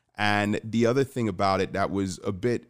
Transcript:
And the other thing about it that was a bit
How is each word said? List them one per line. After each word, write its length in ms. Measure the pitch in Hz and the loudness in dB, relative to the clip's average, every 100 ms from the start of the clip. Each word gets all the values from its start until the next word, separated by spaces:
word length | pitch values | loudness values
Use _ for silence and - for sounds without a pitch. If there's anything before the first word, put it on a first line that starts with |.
| _ - | _ -2
And 400 | 104 104 104 107 110 | 0 2 2 -2 -2
the 220 | 113 117 | 2 2
other 180 | 127 135 | 2 0
thing 240 | - 113 | -2 -4
about 320 | 90 98 95 | 0 0 2
it 140 | 90 90 | 0 -2
that 180 | 95 | -2
was 260 | 95 98 90 - | 0 -2 -4 -6
a 80 | |
bit 320 | 95 120 117 - | -4 -2 -2 -4